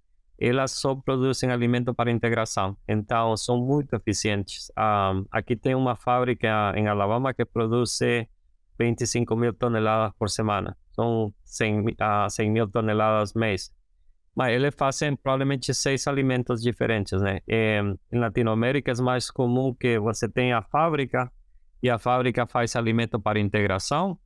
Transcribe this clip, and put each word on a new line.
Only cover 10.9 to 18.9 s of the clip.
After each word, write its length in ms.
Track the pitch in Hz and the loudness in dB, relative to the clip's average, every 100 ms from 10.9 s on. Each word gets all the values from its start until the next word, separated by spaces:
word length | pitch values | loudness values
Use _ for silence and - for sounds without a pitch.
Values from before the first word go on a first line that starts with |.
son 440 | - 117 113 107 - | -2 0 0 -2 -6
cien 400 | - - 110 107 | -12 -4 0 0
mi-, 100 | 107 - | 0 0
ah, 260 | 107 104 101 | 0 0 0
cien 240 | - 107 | 0 0
mil 160 | 110 107 | 2 0
toneladas 640 | 117 110 107 110 107 104 113 | 0 0 2 2 2 0 0
mes. 360 | 110 95 - - _ _ _ _ _ | 0 0 -6 -18 _ _ _ _ _
Mas 200 | - 127 | -2 0
eles 200 | 120 143 | 2 0
fazem 400 | - 135 - 151 | 0 -2 0 -2
provavelmente 600 | 135 135 135 139 135 - | -2 -2 0 0 -2 -2
seis 320 | 127 143 139 147 | -2 0 0 0
alimentos 560 | 139 135 127 120 117 | 0 0 0 0 -2
diferentes, 580 | 120 - 117 110 95 95 | 0 0 0 0 0 -2
né? 200 | 98 95 - | 0 -2 -2
Em, 520 | 113 110 104 101 101 - | 0 2 0 -2 -4 -4
em 80 | 120 | -2
Latinoamérica 720 | 117 110 117 110 120 139 127 | 0 0 0 2 0 0 -2